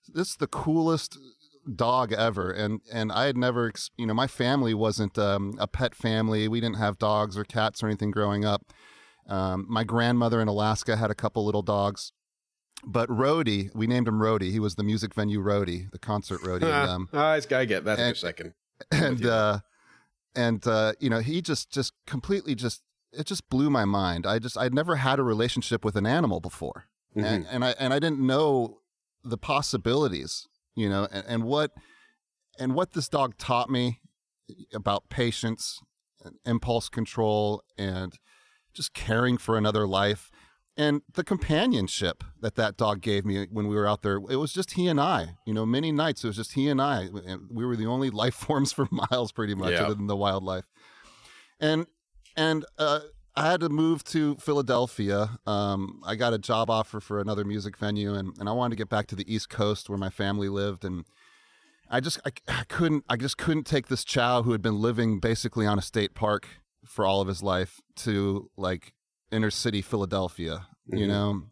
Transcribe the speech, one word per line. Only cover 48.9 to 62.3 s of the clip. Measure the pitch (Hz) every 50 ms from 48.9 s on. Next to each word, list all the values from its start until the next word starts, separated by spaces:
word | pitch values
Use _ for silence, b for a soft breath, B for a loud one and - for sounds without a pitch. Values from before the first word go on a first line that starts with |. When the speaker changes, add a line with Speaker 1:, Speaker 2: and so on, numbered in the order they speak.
Speaker 1:
miles, | 180 - - - 123 127 120 107
pretty | - - 110 104 101
much, | 95 92 92
Speaker 2:
Yeah. | 87 85 78
Speaker 1:
other | - 107
than | 104 101
the | 101 101
wildlife. | 98 101 101 95 98 95 95 92 92 - _ B B B B B B B B B B B B B B B B B B
And, | 156 151 156 160 170 _ _ _ _ _ _ - _ - _
and, | 160 156 160 160 156 151 - _ -
uh, | 156 147 147 151 151 151 - - _ _ _
I | - 147 160
had | 180 170
to | 165 165
move | 147 156 160 165 165 143 -
to | - - 160 151 147 143
Philadelphia. | 139 - - 147 143 135 123 127 120 123 123 - - 104 98 101 101 107 110 120 - _
Um, | 107 104 101 101 101 98 95 95 92 - 69 69
I | 90 110
got | 107 123 117 117
a | 104
job | - - 113 110 113 117
offer | 113 110 110 - - 107
for | - - 104 104
another | 98 107 107 101 101
music | 101 104 104 98 104 - -
venue, | 107 104 104 104 104 101
and, | 101 98 95 95 - -
and | 101 101
I |
wanted | 113 123 123 120
to | 113
get | 104 110 -
back | - 107 - -
to | -
the | 95 101 95
East | 110 110 - -
Coast | - - 104 104 104 - - -
where | 101 98
my | 98 95
family | - - 101 98 101 104 101 98
lived. | 98 98 98 101 95 90 -
And | 95 92 87 80 b b b b b b b b b b b b b b b b b
I | - 127
just, | 131 165 - - -
I, | 135